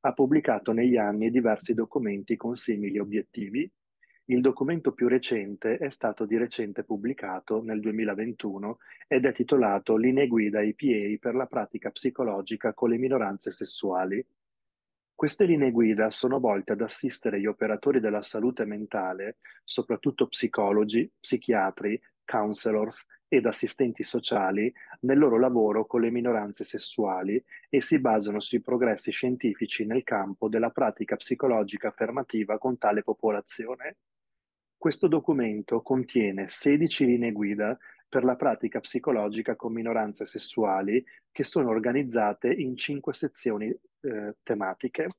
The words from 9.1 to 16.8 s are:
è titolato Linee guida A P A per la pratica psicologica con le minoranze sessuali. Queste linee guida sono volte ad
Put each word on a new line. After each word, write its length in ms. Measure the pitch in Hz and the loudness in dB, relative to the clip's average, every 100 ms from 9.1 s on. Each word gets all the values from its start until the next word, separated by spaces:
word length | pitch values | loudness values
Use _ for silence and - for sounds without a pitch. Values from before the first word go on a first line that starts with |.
| 156 | 2
è 80 | 131 | 2
titolato 640 | - - 143 110 101 - 110 | 0 2 4 4 2 2 4
Linee 300 | 123 131 139 | 4 4 4
guida 320 | 117 104 107 | 2 2 2
A 140 | 107 | 0
P 80 | 107 | 0
A 340 | 143 110 101 107 | 0 0 0 -4
per 160 | 120 123 | -2 -2
la 100 | 127 | -2
pratica 440 | 127 107 - - | -4 -4 -8 -10
psicologica 840 | - 131 - 120 98 95 110 113 | -4 -4 -2 -2 -2 -6 -4 -4
con 160 | - 117 | 0 0
le 80 | 117 | 2
minoranze 540 | 131 131 104 98 - | 2 0 0 -4 -8
sessuali. 760 | - 101 - 101 92 92 101 - _ _ _ _ _ _ _ _ _ | -8 -8 -4 -2 -2 -2 -4 -6 _ _ _ _ _ _ _ _ _
Queste 240 | 151 - | -2 4
linee 260 | 190 160 135 | 4 6 4
guida 400 | 117 113 107 110 | 6 4 4 2
sono 300 | - 127 135 | 0 0 2
volte 320 | 123 98 92 | 2 0 0
ad 80 | 104 | -2